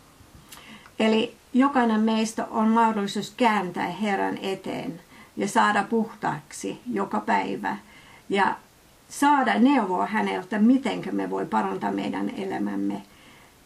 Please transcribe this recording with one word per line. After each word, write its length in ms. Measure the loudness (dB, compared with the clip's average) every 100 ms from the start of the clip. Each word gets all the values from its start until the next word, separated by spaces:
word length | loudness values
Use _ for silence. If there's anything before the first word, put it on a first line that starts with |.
| -20 -20 -20 -20 -20 -20 -20 -20 -12 0
Eli 360 | 2 2 0 -8 _
jokainen 480 | 2 4 4 4 4
meistä 440 | 2 2 0 -4 -4
on 220 | 0 4
mahdollisuus 640 | 4 4 2 -2 -4 -6 0
kääntää 500 | 2 2 -2 -4 -6
Herran 500 | -4 -2 -2 -2 -4
eteen 600 | -6 -6 -8 -8 -8 -12 -16 -20 -14 -6
ja 100 | 0
saada 360 | 2 2 2
puhtaaksi 1000 | 0 0 -2 -4 -6 -6 -10 -12 -10 -10 -6
joka 260 | -4 -4 -4
päivä 580 | -2 -2 -2 -6 -6 -8 -12 -20 -20 -16 -4
ja 260 | 0 0 -2 -12 _ _ _ -12
saada 500 | 0 4 4 4 4
neuvoa 460 | 6 4 2 0 0
häneltä, 540 | -2 -2 -4 -2 4
mitenkä 520 | 6 6 2 -4 -4
me 180 | -4 -4
voi 160 | -4 -2
parantaa 460 | -2 -2 -4 -4
meidän 380 | -4 -4 -4 -4
elämämme. 720 | -4 -6 -4 -4 -2 -4 -4 -10 -20 -20 -20 -20 _